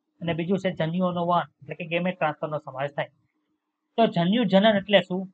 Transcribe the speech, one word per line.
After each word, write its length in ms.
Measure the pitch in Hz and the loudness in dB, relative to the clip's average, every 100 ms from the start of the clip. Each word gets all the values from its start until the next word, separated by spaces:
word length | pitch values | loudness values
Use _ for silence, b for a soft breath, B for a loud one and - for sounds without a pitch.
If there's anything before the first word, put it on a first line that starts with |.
| _ - | _ -10
અને 140 | 170 | -6
બીજું 240 | 165 170 190 | -4 -2 -2
છે 120 | 190 | -2
જન્યુઓનો 560 | 165 160 175 180 175 170 | -2 -2 0 -2 -2 0
વહન, 180 | 175 143 _ | 0 -2 _
એટલે 120 | 131 | -16
કે 100 | 156 | -12
ગેમેટ 320 | 170 170 180 180 | -4 -2 -2 -2
ટ્રાન્સફરનો 420 | 156 147 - 151 | -2 -2 -6 -8
સમાવેશ 360 | 143 131 143 | -8 -8 -8
થાય. 160 | 151 135 _ _ _ _ _ _ _ _ - | -6 -8 _ _ _ _ _ _ _ _ 0
તો 100 | 226 | 2
જન્યુજનન 720 | 170 170 233 214 190 220 202 | 2 0 2 4 4 4 2
એટલે 240 | 190 196 | 4 2
શું? 240 | - 180 190 | 2 -4 -6